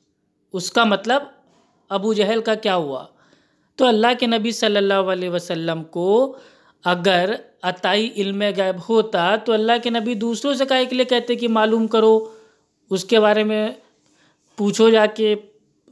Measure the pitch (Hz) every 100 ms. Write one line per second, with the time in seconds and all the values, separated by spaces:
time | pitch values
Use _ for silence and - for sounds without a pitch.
0 | _ _ _ _ _ 185 175 240 226 196
1 | 214 277 285 _ _ _ _ _ - 196
2 | 214 208 202 226 226 214 214 180 147 131
3 | - _ _ _ _ _ _ - 254 214
4 | 233 247 240 226 226 220 220 202 196 196
5 | 190 185 180 175 175 170 165 165 160 170
6 | 185 220 269 - - _ _ _ 180 175
7 | 190 175 185 240 - _ 185 185 190 208
8 | 220 208 196 202 208 190 190 185 165 226
9 | 214 185 175 214 240 220 220 233 233 233
10 | 220 220 233 220 277 262 262 262 254 254
11 | 247 240 240 233 233 226 220 226 220 220
12 | 220 220 220 - _ _ _ _ - 190
13 | - 226 214 208 214 214 220 262 _ _
14 | _ _ _ _ _ - 202 208 226 220
15 | 214 214 214 208 - _ _ _ _